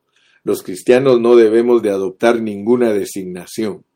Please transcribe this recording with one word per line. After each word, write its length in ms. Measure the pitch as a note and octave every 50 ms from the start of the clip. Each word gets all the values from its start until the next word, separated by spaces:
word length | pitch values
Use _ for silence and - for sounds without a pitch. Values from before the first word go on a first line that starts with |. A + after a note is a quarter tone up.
| _ _ _ _ _ _ _ _ -
Los 180 | - G2+ -
cristianos 580 | - G2 F2+ - - - B2 B2+ C#3 C3+ B2 A#2
no 140 | A2+ A#2+ A#2+
debemos 480 | A#2+ A2+ G#2+ A2 A#2 A#2 A#2+ A#2+ A2+
de 80 | G#2 G2+
adoptar 500 | G2 F#2+ G2 F#2 F#2 - A#2 A#2 A#2+ A2+
ninguna 520 | A2+ G#2+ G2+ G2+ G2+ A2+ B2 B2 A#2+ A#2
designación. 920 | G#2 G2 F2+ - - G2+ F#2 F2+ F2+ F2+ F2 - - A#2 A2 G2+ F2+ F2+ _ _ _